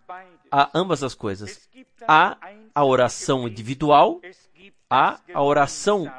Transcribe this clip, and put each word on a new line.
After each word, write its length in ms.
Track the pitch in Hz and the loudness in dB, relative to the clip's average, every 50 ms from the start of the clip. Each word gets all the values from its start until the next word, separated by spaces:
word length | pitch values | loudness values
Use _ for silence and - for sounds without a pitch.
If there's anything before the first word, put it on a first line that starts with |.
| _ - 180 185 190 185 _ _ _ _ | _ -20 -20 -20 -20 -20 _ _ _ _
a 200 | - 139 143 - | 2 2 2 2
ambas 300 | - 156 185 190 165 135 | 0 -2 -2 -2 -4 -4
as 120 | 139 123 - | -4 -8 -8
coisas. 540 | - - 107 95 92 104 92 87 - _ _ _ 254 262 _ _ _ 233 | -8 -8 -8 -8 -8 -12 -16 -18 -18 _ _ _ -20 -20 _ _ _ 0
Há 320 | 220 156 156 175 202 - - - 180 202 214 220 _ _ | 2 4 4 4 2 -2 -8 -16 -20 -20 -20 -20 _ _
a 100 | 147 143 | 0 2
oração 640 | 135 131 127 123 117 - - - - 139 131 123 120 | 2 4 2 2 0 -2 -6 -4 -2 -2 -2 -4 -6
individual, 720 | 107 113 107 117 139 131 156 156 143 143 170 220 339 359 175 180 190 _ _ _ _ _ 190 202 _ _ _ _ | -10 -10 -10 -10 -8 -4 2 4 6 6 6 4 2 -4 -12 -20 -20 _ _ _ _ _ -20 -20 _ _ _ _
há 320 | 123 131 147 190 - - _ - 151 | 2 2 2 2 -2 -6 _ -10 -4
a 80 | 156 | -2
oração 640 | 143 143 143 147 139 139 - - - 202 208 202 160 143 131 | 0 0 2 2 0 0 -2 -4 -2 -2 -2 -2 -4 -8 -12